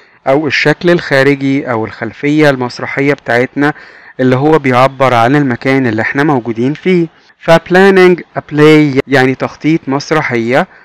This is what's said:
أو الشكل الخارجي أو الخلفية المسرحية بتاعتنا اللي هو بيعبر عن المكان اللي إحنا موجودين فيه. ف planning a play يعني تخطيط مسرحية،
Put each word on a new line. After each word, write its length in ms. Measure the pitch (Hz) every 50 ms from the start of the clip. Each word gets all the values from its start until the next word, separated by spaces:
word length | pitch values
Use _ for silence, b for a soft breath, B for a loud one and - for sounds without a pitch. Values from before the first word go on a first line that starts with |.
| b b b b b
أو 200 | 131 135 147 160
الشكل 440 | 139 - - - 151 151 - - 170
الخارجي 800 | 175 165 - - 147 135 135 139 143 139 139 135 135 139 - 131
أو 140 | 120 110 110
الخلفية 640 | 104 - - 117 110 101 - - 147 147 151 151 143
المسرحية 640 | 135 127 127 120 - - 131 - - 139 139 143 143
بتاعتنا 580 | - - - 117 120 127 - - 139 143 147 151 B B B B B B B B -
اللي 160 | 131 127 127
هو 220 | 127 143 156 156 156
بيعبر 560 | 139 131 127 123 131 135 135 131 135 127 123
عن 220 | 117 113 123 139
المكان 500 | 147 143 131 120 - - 131 135 135 131
اللي 160 | 120 110 110 110
إحنا 220 | - - 139 147
موجودين 500 | 160 143 123 110 120 110 110 123 135 151
فيه. 340 | - - 185 185 175 165 165 b b b b b b
ف 120 | - -
planning 640 | 165 165 - - 175 180 190 196 190 190 185 180 180 156 - _ - 139
a 20 | - - 151
play 480 | 147 151 156 156 151 151 147 131 135 -
يعني 280 | - 135 135 131 131 131
تخطيط 460 | - 139 127 - - - 147 160 165 -
مسرحية، 800 | 139 131 143 - - 156 160 135 - 123 117 113 117 123 147 185 b b b b